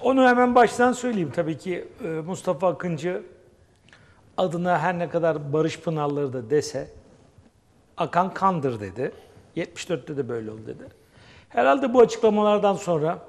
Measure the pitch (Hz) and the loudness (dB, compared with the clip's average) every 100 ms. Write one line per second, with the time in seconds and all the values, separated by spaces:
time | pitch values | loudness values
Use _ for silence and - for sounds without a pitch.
0 | 247 269 254 247 247 247 233 - 247 240 | 0 4 6 6 4 6 4 4 2 2
1 | 247 220 151 170 160 156 185 175 - - | -2 -2 -2 -2 -4 -6 -6 -8 -8 -12
2 | 196 160 160 180 - 156 185 165 180 156 | -8 -8 -8 -6 -4 -2 -2 -2 -4 -4
3 | 170 190 - - _ _ _ _ _ - | -4 -6 -10 -20 _ _ _ _ _ -20
4 | - _ _ - 185 170 180 170 165 175 | -20 _ _ -2 -2 0 0 2 0 -2
5 | 165 170 165 156 143 151 160 - - 156 | -2 0 0 0 -2 0 0 -2 -4 -2
6 | 147 143 143 127 113 147 147 135 - - | -2 -2 -4 -6 0 0 0 -6 -10 -14
7 | - - _ _ _ _ _ _ _ - | -20 -20 _ _ _ _ _ _ _ -8
8 | 165 170 185 - 190 180 135 117 101 90 | -2 0 -2 0 0 0 -2 -4 -8 -6
9 | 143 - - - - - 175 - - 160 | -6 -8 -18 -20 -14 -10 -10 -10 -8 -8
10 | - 143 135 117 110 110 113 143 - - | -6 -8 -6 -6 -8 -12 -14 -16 -18 -20
11 | _ _ - - _ 247 254 277 254 247 | _ _ -20 -20 _ 0 2 2 4 6
12 | 226 - 220 208 208 208 202 190 - 165 | 6 6 2 4 2 4 2 0 0 0
13 | 151 180 | -2 -4